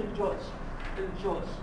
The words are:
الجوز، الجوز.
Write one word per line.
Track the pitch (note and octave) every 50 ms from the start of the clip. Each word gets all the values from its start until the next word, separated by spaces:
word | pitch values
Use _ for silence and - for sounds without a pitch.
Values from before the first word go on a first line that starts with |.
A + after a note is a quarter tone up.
الجوز، | F#3+ - - - - - - - - - - - - - - - - - - F#3+
الجوز. | F#3+ F#3 - - - F#3+ E3 E3 - - - -